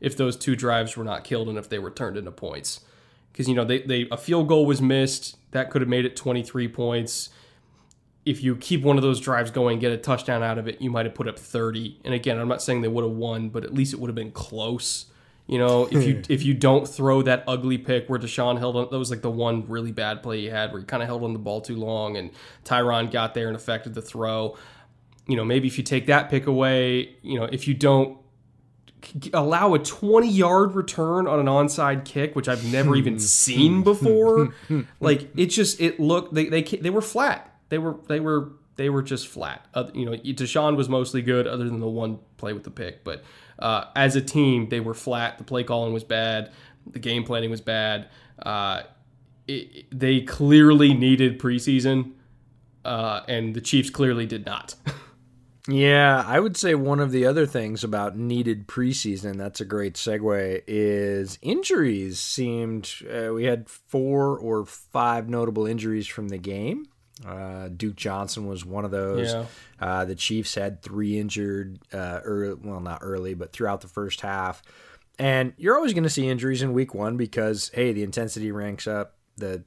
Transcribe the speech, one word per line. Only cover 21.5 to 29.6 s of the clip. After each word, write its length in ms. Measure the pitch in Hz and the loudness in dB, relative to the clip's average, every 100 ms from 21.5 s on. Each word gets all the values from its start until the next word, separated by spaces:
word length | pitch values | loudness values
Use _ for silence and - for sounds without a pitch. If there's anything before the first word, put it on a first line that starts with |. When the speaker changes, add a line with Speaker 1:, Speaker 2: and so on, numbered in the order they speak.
| 107 | -6
Speaker 1:
too 160 | 107 117 | -6 -6
long 400 | 110 110 107 104 | -4 -4 -4 -6
and 140 | 90 - - - | -8 -12 -20 -16
Tyron 460 | - 123 120 117 113 | -2 2 2 2 0
got 220 | 120 113 | -2 -2
there 120 | 120 113 | -2 -4
and 60 | 113 | -6
affected 380 | - 113 113 | -4 -6 -6
the 80 | 110 | -12
throw. 540 | 110 110 110 110 110 - - - - _ _ _ - | -10 -6 -4 -2 -4 -8 -20 -20 -20 _ _ _ -4
You 100 | 127 | -2
know, 80 | |
maybe 220 | 110 127 131 | 2 0 0
if 100 | 135 | -2
you 60 | |
take 220 | 131 131 127 | -2 -2 4
that 240 | 143 147 | 2 4
pick 160 | 135 135 | -2 0
away, 680 | 131 131 131 127 127 - - | 2 4 4 2 0 -2 -10
you 160 | - 131 | -6 -4
know, 60 | |
if 220 | 117 135 143 | -2 -4 -2
you 60 | |
don't 440 | 139 143 135 135 - _ _ _ _ _ _ _ _ | 2 6 6 4 -2 _ _ _ _ _ _ _ _
k-, 280 | - 147 160 | -14 -12 -4
allow 420 | 170 156 170 | 0 2 4